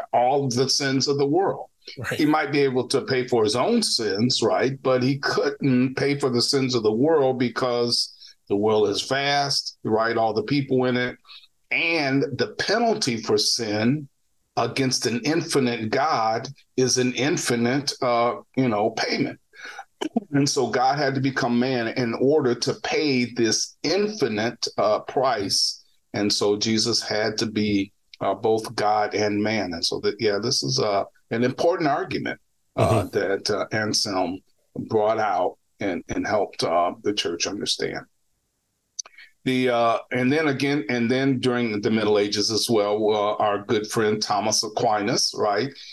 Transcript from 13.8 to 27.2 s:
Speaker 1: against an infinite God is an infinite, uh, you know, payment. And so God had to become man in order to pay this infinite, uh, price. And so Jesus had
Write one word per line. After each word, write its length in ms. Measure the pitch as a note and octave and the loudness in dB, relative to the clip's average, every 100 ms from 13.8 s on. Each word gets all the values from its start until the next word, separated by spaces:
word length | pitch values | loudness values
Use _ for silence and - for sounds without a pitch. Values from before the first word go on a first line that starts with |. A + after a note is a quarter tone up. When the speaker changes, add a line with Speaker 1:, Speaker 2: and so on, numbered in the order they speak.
| A2 D3+ C#3+ _ _ _ _ - | 2 0 -4 _ _ _ _ -4
Speaker 1:
against 480 | A#2 A2+ C3 B2 - | -2 0 -2 0 -2
an 160 | A#2 | -2
infinite 640 | D3 D#3+ E3 C#3+ B2 A#2 A2 | 0 -2 0 0 0 0 -2
God 560 | C3 D3 E3+ A2 A2 - - _ - | 0 0 0 0 -2 -4 -14 _ 0
is 220 | B2+ B2 | 2 2
an 160 | B2+ | 2
infinite, 800 | A#2+ C#3 F3 - A#2+ A#2+ C#3 C#3 - | 0 0 0 0 0 2 0 -2 -4
uh, 320 | B2+ A#2+ A#2 G#2+ - | 0 2 0 -2 -6
you 140 | - C3 | 0 2
know, 220 | G#2 A2 | 2 0
payment. 500 | - - - - - _ - - - - _ - - - | 0 -4 -2 -4 -6 _ -20 -18 -18 -20 _ -6 -4 -2
And 140 | C#3+ C#3+ | 0 0
so 200 | - A#2+ | 0 0
God 320 | A#2+ B2 C#3+ | 2 2 2
had 160 | C#3+ | 0
to 80 | C3+ | 0
become 360 | C3+ B2+ B2+ A#2+ | -2 -2 0 2
man 300 | B2+ B2+ A#2 | 0 0 -2
in 240 | C3 A#2+ | -2 -2
order 400 | A2+ B2+ D3+ C3 | 0 2 4 2
to 200 | A#2+ - A#2 | 0 -2 -4
pay 480 | - D#3 D3+ B2+ A#2+ | -4 -2 0 0 0
this 440 | A#2+ A#2 A2 - - | 0 0 0 -4 -6
infinite, 840 | D3 F#3 G#3 G#3+ C3 G#2 A#2 A#2+ - - | -2 0 -2 -2 -2 0 -4 -4 -8 -2
uh, 220 | G#2 G#2 | 0 0
price. 840 | - - C3 A2+ G2+ - - - _ _ _ | -2 -2 0 0 -2 0 0 -2 _ _ _
And 180 | G#2+ G#2 | -2 0
so 260 | - G#2 G#2 | 2 2 0
Jesus 440 | A2 A2 A2+ G#2+ | 0 0 0 -2
had 380 | - G#2+ | -2 -2